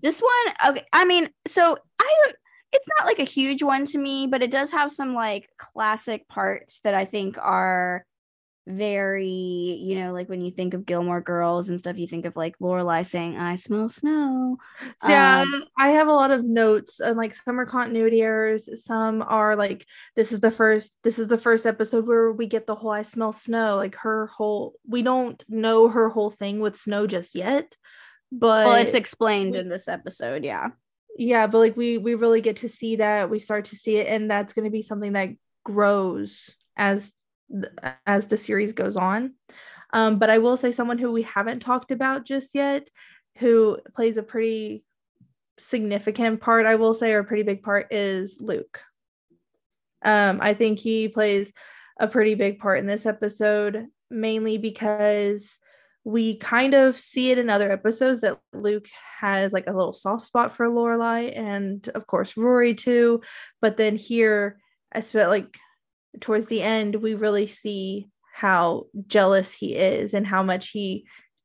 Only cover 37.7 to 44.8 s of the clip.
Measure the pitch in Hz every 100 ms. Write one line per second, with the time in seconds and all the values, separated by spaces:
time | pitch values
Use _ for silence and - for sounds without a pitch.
37.7 | - 131 131 - 202 208 214 - 202 208
38.7 | 226 196 202 185 208 262 - _ - -
39.7 | - - 226 220 208 220 226 240 254 254
40.7 | 240 240 240 240 226 220 202 220 247 247
41.7 | 247 - 254 269 269 240 269 269 277 277
42.7 | 277 - _ - _ _ - 240 226 214
43.7 | - - - 233 220 220 226 226 220 214
44.7 | 214